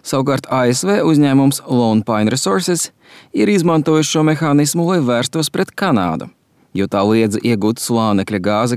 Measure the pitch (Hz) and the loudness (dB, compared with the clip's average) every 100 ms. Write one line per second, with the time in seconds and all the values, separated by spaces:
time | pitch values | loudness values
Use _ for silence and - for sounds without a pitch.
0 | - 139 135 131 - 131 123 127 185 202 | -6 -2 0 -2 -2 0 0 0 0 0
1 | 160 147 143 135 139 135 - 123 117 110 | 2 4 4 4 2 0 -2 0 2 0
2 | 107 107 107 127 185 190 180 170 - _ | 0 0 0 -2 -2 -2 -2 -4 -4 _
3 | _ - - - 214 202 165 160 156 156 | _ -20 -10 -2 0 2 2 2 2 0
4 | 147 160 156 151 160 143 147 170 170 180 | 2 0 0 0 2 2 2 0 0 0
5 | 123 120 127 165 151 - 190 - 190 117 | 0 0 -2 -4 -4 -4 -6 -4 0 0
6 | 87 80 - _ _ _ _ 92 98 101 | 0 -4 -8 _ _ _ _ -4 -2 0
7 | 101 113 110 107 120 110 107 117 - 117 | 2 2 2 0 -2 0 0 -2 -2 -2
8 | 110 101 92 104 98 107 120 | 0 0 -2 -4 -2 -2 -2